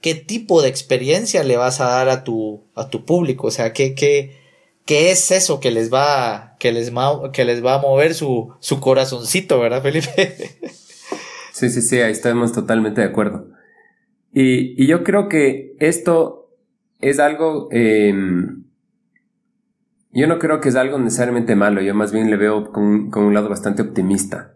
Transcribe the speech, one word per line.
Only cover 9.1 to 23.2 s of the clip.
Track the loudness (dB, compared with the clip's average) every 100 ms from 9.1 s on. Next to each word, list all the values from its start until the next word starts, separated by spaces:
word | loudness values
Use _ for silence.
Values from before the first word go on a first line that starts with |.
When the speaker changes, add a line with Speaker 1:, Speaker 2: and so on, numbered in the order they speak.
| -4 -4 -4 0 2
Speaker 1:
¿verdad, | 2 0
Felipe? | -2 -2 -2 0 -2 -2 -14 -14
<laughs> | -18 -18 -20 -20 -14 -12 -12 -20 -18
Speaker 2:
Sí, | -4 -2
sí, | 0
sí, | 0 2
ahí | 2
estamos | 0 -2 0 0
totalmente | -2 0 0 0 0
de | -2
acuerdo. | 0 -2 -4 -14 _ _ _ _ _ _ _ _
Y, | 2 2 2 -2 0
y | 2
yo | 4
creo | 2 0 2
que | 2 2 0 -10 -2
esto | -2 0 2 2 2 -4 -20 _ _ _ _ _
es | -2 2
algo, | 2 2 -2 -2 -2
em, | 0 4 4 4 2 0 -2 -2 -8 -18 _ _ _ _ _ _ _ _ _ _ _ _ _ _
yo | 0 2
no | 2
creo | 0 0
que | 0
es | 0
algo | 0 0
necesariamente | -2 0 0 0 0 2
malo, | 2 2
yo | 0 0
más | 0
bien | 0 0
le | 2
veo | 2 0 -4
con, | -2 2 2 0
con | 0